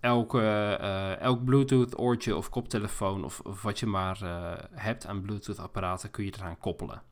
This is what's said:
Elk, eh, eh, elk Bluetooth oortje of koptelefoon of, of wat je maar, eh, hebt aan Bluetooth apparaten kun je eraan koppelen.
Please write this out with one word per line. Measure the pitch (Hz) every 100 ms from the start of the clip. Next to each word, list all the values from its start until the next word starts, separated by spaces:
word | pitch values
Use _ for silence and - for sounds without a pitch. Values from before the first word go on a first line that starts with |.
Elk, | 123 120 117
eh, | 127 110 107 104
eh, | 101 101 95 95 92
elk | 127 123
Bluetooth | 127 135 135 131 120 -
oortje | 123 120 120 85
of | -
koptelefoon | - 120 113 104 - 98 98
of, | 69 -
of | - 95
wat | 104 101
je | 110
maar, | 95 95 95
eh, | 95 87 87 87 -
hebt | 147 107 120 -
aan | 101
Bluetooth | 95 104 - 95
apparaten | 85 - 90 90 95
kun | -
je | 98 -
eraan | 92 82
koppelen. | - 85 - 107 -